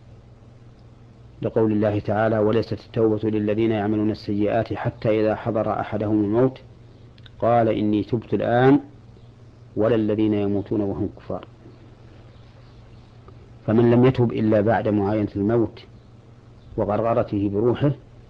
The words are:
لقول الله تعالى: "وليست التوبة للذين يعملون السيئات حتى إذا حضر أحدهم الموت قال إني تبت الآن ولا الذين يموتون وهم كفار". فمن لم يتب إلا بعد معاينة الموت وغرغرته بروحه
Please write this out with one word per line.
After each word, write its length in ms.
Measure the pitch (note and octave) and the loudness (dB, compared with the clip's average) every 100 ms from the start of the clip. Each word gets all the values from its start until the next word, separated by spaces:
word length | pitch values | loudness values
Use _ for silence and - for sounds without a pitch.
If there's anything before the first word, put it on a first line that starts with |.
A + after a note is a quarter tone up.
| - - - - - - - - - - - - - - | -20 -20 -20 -20 -20 -20 -20 -20 -20 -20 -20 -20 -20 -8
لقول 300 | A2 - A2 | -4 0 2
الله 260 | G#2+ G#2+ G#2 | 2 0 0
تعالى: 400 | G2 G#2 A2 A2 | -2 0 0 2
"وليست 420 | G#2+ A2 G#2 G#2 - | 2 0 -2 -8 -8
التوبة 440 | - A2+ G#2+ A2 | 0 0 2 -2
للذين 400 | G#2+ G#2 G#2 A2+ | -2 -2 0 0
يعملون 400 | A2 G2+ G#2+ G#2+ | 0 0 0 0
السيئات 640 | G#2 - G#2 G2+ A2+ A2 | -2 -4 -2 0 0 -2
حتى 460 | G2+ A#2+ - A#2+ A2 | -4 -6 -4 -2 2
إذا 140 | G#2+ | 2
حضر 460 | G#2 - A2 G#2+ G2+ | 0 -2 -2 -2 -4
أحدهم 440 | - G#2 G#2+ G#2+ | -4 -4 -2 0
الموت 340 | G#2 A2+ C3 C3 - - - - - - - - | 2 2 0 -2 -20 -20 -20 -20 -20 -20 -20 -4
قال 300 | A2 A#2+ A2+ | 2 2 2
إني 340 | G#2+ G#2+ G#2+ | 0 0 0
تبت 320 | G2+ A#2+ - | -2 -6 -4
الآن 460 | G#2 G#2+ A#2+ C3 C#3+ - - - - - - - - - - | -4 0 2 4 4 0 -20 -20 -20 -20 -20 -20 -20 -12 -2
ولا 180 | G#2+ | 0
الذين 400 | A#2 G#2+ G#2+ G#2+ | 0 0 0 0
يموتون 460 | G#2 G2+ G2+ F#2+ A2 | 0 -2 -2 -4 -4
وهم 280 | G2+ F#2+ G2+ - | -4 -4 -6 -8
كفار". 300 | - F#2+ - - - - - - - - - - - - - - - - - - - - - - - | -12 -12 -12 -20 -20 -20 -20 -20 -20 -20 -20 -20 -20 -20 -20 -20 -20 -20 -20 -20 -20 -20 -20 -14 -2
فمن 240 | A2 A#2+ | 2 4
لم 140 | A#2+ | 6
يتب 280 | B2 B2+ A#2+ | 4 4 0
إلا 280 | - A2 A2 | 0 0 2
بعد 280 | G#2 G2+ A2 | 2 0 0
معاينة 400 | G#2 G2 G#2+ G2+ G#2 | 0 0 -2 -2 -2
الموت 480 | G2+ A#2+ G#2 - - - - - - - - - - - | 0 0 -2 -6 -20 -20 -20 -20 -20 -20 -20 -20 -12 -6
وغرغرته 720 | G2 G#2 A2+ A#2 A2 G#2 G2+ | -2 -2 0 0 -2 -2 -2
بروحه 440 | G2+ A#2+ A#2 C#3+ C#3 - - | 0 0 0 -2 -2 -10 -20